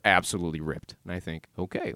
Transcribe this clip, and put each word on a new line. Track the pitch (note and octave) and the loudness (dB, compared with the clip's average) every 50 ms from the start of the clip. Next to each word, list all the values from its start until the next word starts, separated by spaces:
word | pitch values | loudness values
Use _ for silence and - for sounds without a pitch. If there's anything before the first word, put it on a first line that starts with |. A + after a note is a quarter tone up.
| - | 4
absolutely | G#2 F#2+ F#2 F2+ - - F#2+ F2 E2 D#2+ D#2 | 6 6 6 6 4 -2 -2 -2 -2 -2 -4
ripped. | D#2 D#2 - - - - - _ _ | -4 -4 -4 -6 -8 -16 -20 _ _
And | F2+ F2+ | -8 -8
I | F#2 | -8
think, | - E2+ D#2+ D#2+ - _ _ - | -6 -6 -8 -8 -10 _ _ -8
"Okay, | F#2 F#2 - - F4+ - - | -8 -4 -4 -4 -4 -4 -8